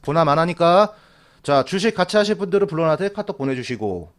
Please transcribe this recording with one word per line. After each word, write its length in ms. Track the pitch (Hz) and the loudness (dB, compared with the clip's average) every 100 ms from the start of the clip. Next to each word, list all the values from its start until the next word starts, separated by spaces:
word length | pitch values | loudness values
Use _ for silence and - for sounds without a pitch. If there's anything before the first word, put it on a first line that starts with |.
보남 260 | - 156 156 | -2 0 2
안 100 | 151 | 2
하니까. 540 | 170 165 170 180 208 - _ _ _ _ | 0 0 4 4 2 -2 _ _ _ _
자, 220 | - 139 | 0 0
주식 300 | 127 196 220 | 2 -2 -2
같이 220 | 220 180 214 | 0 0 2
하실 200 | 208 196 | 0 -2
분들은 300 | 196 196 196 | 0 0 0
블루나트 440 | 156 165 156 196 | 0 0 0 -2
카톡 240 | 202 202 - | -6 -8 -6
보내주시고, 760 | 135 131 120 120 104 90 85 | -4 -4 -6 -6 -6 -6 -10